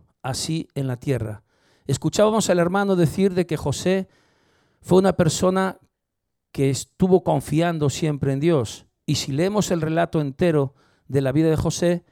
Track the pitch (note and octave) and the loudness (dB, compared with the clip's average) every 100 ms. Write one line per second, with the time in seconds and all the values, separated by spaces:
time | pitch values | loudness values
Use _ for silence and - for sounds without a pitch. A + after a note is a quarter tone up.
0 | _ _ C3 - - D#3+ - C#3+ C3 B2 | _ _ -8 -6 -4 -6 -6 -6 -6 -4
1 | D3 A#2+ G#2+ G#2 _ _ _ _ - C3 | -4 -4 -4 -10 _ _ _ _ -6 -4
2 | D#3 - G#3+ A3 F#3 F3 E3+ G3 G3+ F3+ | 0 2 2 2 2 2 2 0 2 2
3 | D#3 - F#3+ F3+ F3 D3+ D3 - F3+ F#3+ | 2 2 0 0 -2 -4 -4 -2 0 -2
4 | F#3 _ _ _ _ _ _ _ - F#3 | -4 _ _ _ _ _ _ _ 2 4
5 | F#3+ - D#3+ - F#3 F#3+ F#3+ - _ _ | 4 2 0 2 0 2 -2 -4 _ _
6 | _ _ _ _ _ - C#3 C3+ - - | _ _ _ _ _ -2 -2 -2 -8 -2
7 | F#3 F#3 E3 D3+ - D3+ E3+ D#3+ D3 - | 2 4 2 -2 0 0 0 0 -2 -2
8 | D#3 C#3 C#3 C#3 E3 D3+ G#2+ - - _ | -4 -2 -2 0 2 2 0 -8 -20 _
9 | - D3 - C3+ F#3 G#3 - F3 D#3 D#3+ | -4 -4 -2 -2 0 0 0 -2 -2 -2
10 | E3+ E3 C#3+ C3+ F3 D3+ C3+ - _ _ | -2 -2 -4 0 0 2 0 -6 _ _
11 | - C3+ C3+ C#3+ D#3+ D3+ E3 - F3 F3 | -6 -2 0 2 2 0 -2 -2 -2 -2
12 | - | -6